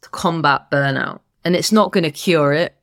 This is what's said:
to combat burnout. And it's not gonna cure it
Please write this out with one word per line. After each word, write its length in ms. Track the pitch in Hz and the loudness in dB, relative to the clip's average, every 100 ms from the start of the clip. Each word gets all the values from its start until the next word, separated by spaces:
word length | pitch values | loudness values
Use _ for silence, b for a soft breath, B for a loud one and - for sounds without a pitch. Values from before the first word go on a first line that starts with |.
to 80 | - | -16
combat 600 | - 180 165 147 135 - | -4 -4 0 0 0 0
burnout. 500 | 143 139 135 135 - _ _ | -2 0 -2 -6 -10 _ _
And 140 | 165 175 | -2 0
it's 160 | 170 | 2
not 180 | 214 190 | 2 2
gonna 200 | 202 160 | 0 -2
cure 420 | - - 160 143 | -4 0 2 2
it 240 | 151 170 _ | 0 -2 _